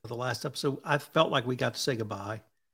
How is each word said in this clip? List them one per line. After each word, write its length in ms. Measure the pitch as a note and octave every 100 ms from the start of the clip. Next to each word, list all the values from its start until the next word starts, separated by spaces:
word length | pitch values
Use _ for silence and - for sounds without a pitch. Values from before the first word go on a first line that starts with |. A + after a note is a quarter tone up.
the 120 | A#2 A#2+
last 300 | B2+ A#2 D3
episode, 340 | - D3 C3+
I 140 | - D3
felt 320 | - D#3+ D#3+
like 160 | C#3+ B2
we 100 | B2+
got 200 | B2 -
to 40 |
say 160 | - A#2+
goodbye 460 | G#2+ G2+ G2+ A2 - _ _